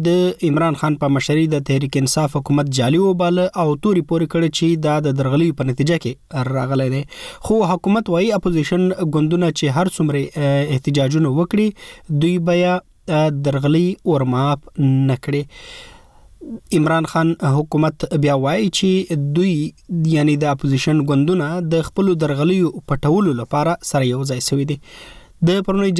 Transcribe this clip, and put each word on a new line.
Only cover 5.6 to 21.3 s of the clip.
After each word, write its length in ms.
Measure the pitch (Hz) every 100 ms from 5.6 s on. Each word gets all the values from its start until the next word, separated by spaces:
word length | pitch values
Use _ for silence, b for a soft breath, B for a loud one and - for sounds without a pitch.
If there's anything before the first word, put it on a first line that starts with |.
په 60 | 131
نتیجه 300 | 127 143 165
کې 420 | 123 131 - 139 127
راغلی 400 | 131 131 135 131 131
دی. 40 | 143 B B B -
خو 160 | 220 185
حکومت 420 | 175 - 214 220 170
وایي 120 | 214 208
اپوزیشن 440 | 185 165 143 180 185
ګوندونه 640 | 185 170 151 156 175 170 156
چې 80 | 147 135
هر 160 | 185 -
څومره، 260 | 156 143
اه، 560 | 139 - 143 139 147 131
احتجاجونه 580 | 139 143 135 156 156 135
وکړي، 280 | 170 208 214 202 B B - 147
دوی 160 | 165 180
به 240 | 170 175
یې، 120 | 180 180
اه، 520 | - _ - 156 156 143 143
درغلي 420 | 139 143 160 180 196 -
ورماپ 500 | 147 127 123 139 143 - -
نه 360 | 139 135 135 127 -
کړي. 180 | 139 147 B B B B B B B B - 359 226 - 180
عمران 300 | 156 165 160
خان 200 | 165 160 165 147 135
حکومت 500 | 151 151 156 156 - 156 143
بیا 100 | 139
وایي 240 | 135 180 208 -
چې 380 | 190 185 185 160 143 151
دوی، 180 | 190 156 156 - - 170 160
یعنی 240 | 156 151 147
د 80 | 147
اپوزیشن 480 | 139 143 135 160 156 143
ګوندونه، 380 | 139 147